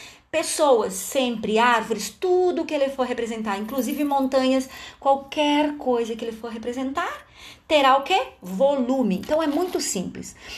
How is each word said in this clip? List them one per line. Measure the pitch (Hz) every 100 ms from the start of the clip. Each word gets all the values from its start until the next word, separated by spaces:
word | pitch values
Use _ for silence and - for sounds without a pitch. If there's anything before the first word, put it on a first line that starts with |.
| - - _
Pessoas, | 311 330 - 294 240 202
sempre, | 185 - 285 254 233 - 214
árvores, | 240 233 214 220 -
tudo | - 370 359 359 330 311
que |
ele | 302 277
for | 269 247
representar, | 240 226 226 220 196
inclusive | 214 262 226 294
montanhas, | 294 277 262 269 254 262 262 - - -
qualquer | 269 277 269 - 294 294 294 294
coisa | 254 240 226 226
que | 233
ele | 220
for | 233
representar, | 220 233 247 262 277 381 571 - - - - -
terá | 302 269 269
o |
quê? | 277 381 523 -
Volume. | 180 190 269 285 240 269 220 185
Então, | - 302
é | 320
muito | 302 359 359
simples. | - 196 175 - - - -